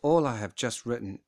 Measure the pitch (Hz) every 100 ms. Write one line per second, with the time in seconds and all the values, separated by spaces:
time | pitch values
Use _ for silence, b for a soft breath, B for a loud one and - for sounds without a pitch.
0 | 147 165 143 113 104 - 123 - 117 120
1 | 101 98